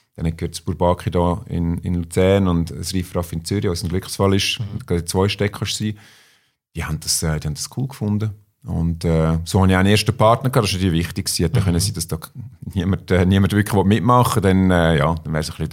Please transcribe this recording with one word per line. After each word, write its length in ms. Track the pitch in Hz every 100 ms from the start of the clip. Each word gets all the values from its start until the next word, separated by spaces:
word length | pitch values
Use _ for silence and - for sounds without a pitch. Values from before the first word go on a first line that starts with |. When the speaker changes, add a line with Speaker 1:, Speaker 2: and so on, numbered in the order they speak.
| _ -
Speaker 1:
dann 200 | 82 82
gehört 180 | 85
das 60 | -
Bourbaki 500 | - 82 87 90 -
da 300 | 90 87 87 -
in, 300 | 87 85 85
in 160 | 90
Luzern 540 | 87 85 92 92 98 92
und 220 | 85 82
das 200 | 67 85
Riffraff 400 | 92 85 - 85
in 120 | 80
Zürich, 260 | 82 101 104
was 140 | 85
ein 40 | 87
Glücksfall 460 | 92 - - 98
ist, 240 | 98 - -
Speaker 2:
Mhm. 260 | 101 101
Speaker 1:
gerade 200 | - 87
zwei 240 | 82 92 101
Städte 240 | - 101 -
kannst 220 | 101 -
du 60 |
sein. 140 | 107 104 - _ _ _ _ _ _
Die 100 | 82
haben 140 | 73 76
das, 240 | - -
äh, 160 | 82 76
die 80 | 78
haben 80 |
das 160 | 71 - -
cool 100 | 135
gefunden. 440 | - 107 104 107 101 _ _
Und, 400 | 117 85 85 82
äh, 340 | 85 80 80 82
so 160 | 82 101
habe 100 | 95
ich 60 | 92
auch 40 |
einen 100 | 98
ersten 260 | 104 - -
Partner 340 | 110 117 131
gehabt, 160 | 127 98
das 60 |
war 60 | 92
natürlich 260 | 95 80 82
wichtig 200 | - -
gewesen. 160 | -
Hätte 160 | 82 107
Speaker 2:
Mhm. 40 |
Speaker 1:
können 160 | 98 85
sein, 140 | 101
dass 140 | 101 82
da 100 | 90 - - - - -
niemand, 340 | 98 90 90 -
äh, 120 | 92
niemand 280 | 90 98 95
wirklich 320 | 101 - 98
mitmachen 580 | 95 107 107 123 117 107
will, 80 | 95
dann, 200 | 95 92
äh, 260 | 90 82 78
ja, 160 | 73
dann 180 | 82 78
wäre 80 | 78
es 100 | 78
ein 40 | -
bisschen 140 | 78